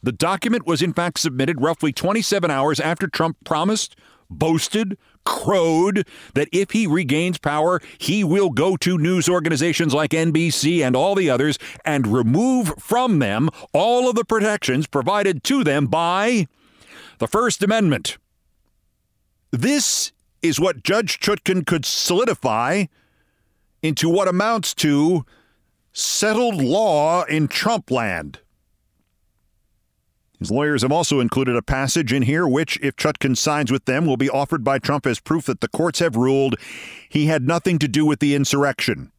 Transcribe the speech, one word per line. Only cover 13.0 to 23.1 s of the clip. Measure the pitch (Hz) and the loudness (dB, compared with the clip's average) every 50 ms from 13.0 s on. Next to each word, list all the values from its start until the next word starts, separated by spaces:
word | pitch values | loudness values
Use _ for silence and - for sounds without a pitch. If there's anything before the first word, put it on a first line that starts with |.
| 254 254 208 156 | 2 2 2 2
them | 131 101 98 110 143 156 - - - - _ | 2 0 0 0 0 -2 -2 -6 -20 -4 _
all | 147 180 226 240 247 247 254 | 0 2 2 2 2 2 2
of | 240 | 0
the | 220 233 | 0 -2
protections | _ 220 220 202 220 208 202 - - 127 131 156 | _ 0 0 2 0 0 -2 -2 -2 0 0 -2
provided | - - 143 123 151 196 208 208 196 180 143 - | -2 -2 -2 0 0 0 2 2 0 0 -2 -2
to | - 269 277 247 | -2 0 0 2
them | 151 139 147 143 120 | 2 2 2 0 0
by | - 160 170 170 175 190 202 226 254 226 175 - _ _ _ _ _ _ - - - - - - - _ | 0 0 0 0 0 0 0 0 0 0 -2 -2 _ _ _ _ _ _ -20 -20 -20 -20 -20 -20 -8 _
the | - 110 | -6 -2
First | - 208 233 240 - - 196 | 0 0 0 0 0 0 0
Amendment. | 196 214 226 208 170 143 - - - - - _ _ _ _ _ _ _ _ _ _ _ _ _ _ _ _ _ _ _ _ _ _ _ _ _ _ | 0 2 2 2 2 2 0 -2 -8 -10 -10 _ _ _ _ _ _ _ _ _ _ _ _ _ _ _ _ _ _ _ _ _ _ _ _ _ _
This | - 123 117 220 285 294 - - - - - - _ _ _ _ _ _ - | -4 -2 0 2 2 2 0 0 -2 -2 -4 -6 _ _ _ _ _ _ -2
is | 165 151 - | -2 0 2
what | 160 190 165 135 - | 0 0 0 -2 -2
Judge | - 185 220 226 160 - - | 0 0 0 0 -2 -4 -4
Chutkan | - - 208 - _ - 190 185 156 | -2 -2 -2 -2 _ -2 -2 0 0
could | - 175 165 123 | 0 -2 -2 -2
solidify | - - - - - 180 180 240 240 196 - - 131 110 110 120 127 165 202 196 160 _ _ _ _ | -4 -4 -4 -2 0 2 2 2 0 0 -2 -2 0 0 0 0 0 0 0 -2 -4 _ _ _ _